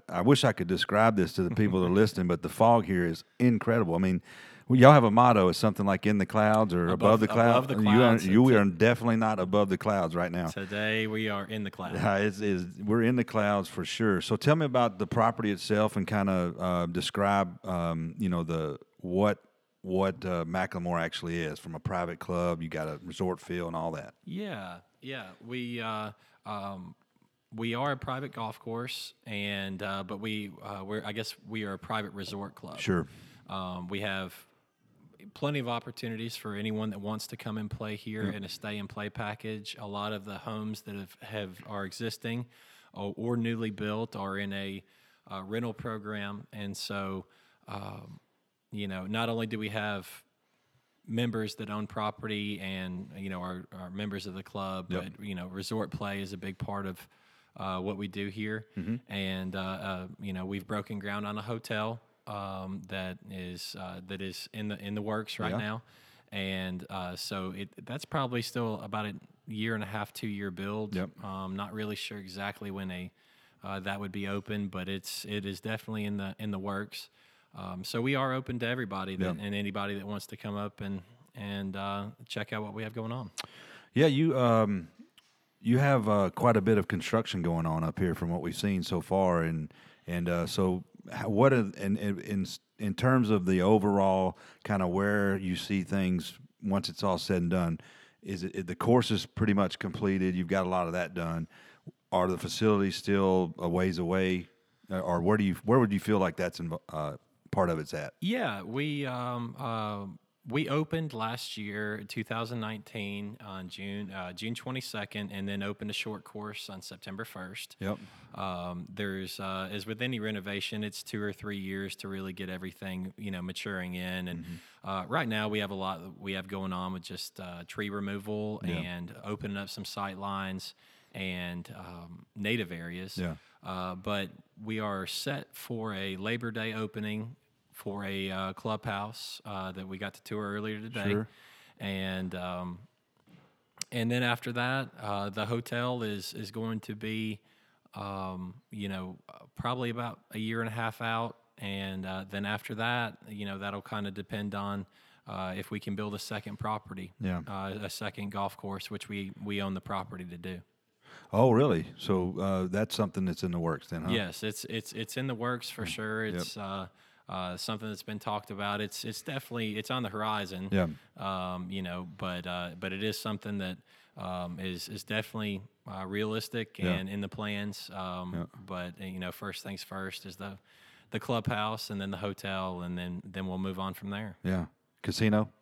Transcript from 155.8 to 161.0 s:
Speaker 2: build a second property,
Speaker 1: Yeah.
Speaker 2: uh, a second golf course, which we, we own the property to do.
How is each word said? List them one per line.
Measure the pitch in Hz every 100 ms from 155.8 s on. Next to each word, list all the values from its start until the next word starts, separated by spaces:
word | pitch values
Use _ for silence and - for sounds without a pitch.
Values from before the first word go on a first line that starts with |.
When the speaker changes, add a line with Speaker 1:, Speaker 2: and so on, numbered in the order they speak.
| - 101
Speaker 2:
build | 104
a | 101
second | - 107 104 104
property, | 110 107 - 95 92 -
Speaker 1:
Yeah. | 101 87 82
Speaker 2:
uh, | 98 98 101
a | 101
second | - 107 - 101
golf | 101 98 -
course, | 101 98 -
which | 104 -
we, | 101 98 98
we | 104 101
own | 98
the | 95
property | - 98 98 92 90
to | 87
do. | 90 90 - _ _ _